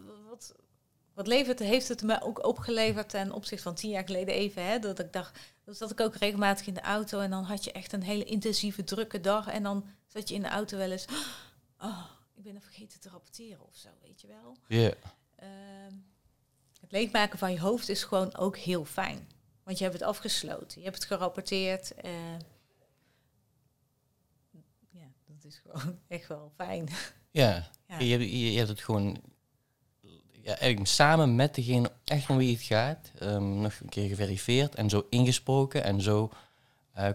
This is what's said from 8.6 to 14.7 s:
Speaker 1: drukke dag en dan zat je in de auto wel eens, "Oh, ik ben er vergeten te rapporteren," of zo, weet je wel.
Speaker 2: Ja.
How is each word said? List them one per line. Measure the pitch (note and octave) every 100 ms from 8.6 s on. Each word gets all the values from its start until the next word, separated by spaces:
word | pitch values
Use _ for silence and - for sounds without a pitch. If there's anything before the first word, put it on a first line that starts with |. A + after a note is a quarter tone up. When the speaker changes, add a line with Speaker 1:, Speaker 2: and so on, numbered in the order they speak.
| G#3 G3
Speaker 1:
drukke | F3 G3 A3 G#3
dag | F#3 G#3+ G3+
en | G#3+
dan | G3+ G3+ G3+ - _
zat | G#3+ G3+
je | G3+
in |
de | F#3
auto | G3+ G#3+ G3
wel | F#3
eens, | F#3 - D4 C#4+ - - _ _ _
"Oh, | G#3+ F3+ E3+ - _ _
ik |
ben | G3+ G3
er |
vergeten | - - G#3+ -
te | F#3+
rapporteren," | F3+ _ - A3+ D#3+ -
of | -
zo, | - -
weet | - -
je | -
wel. | - - -
Speaker 2:
Ja. | -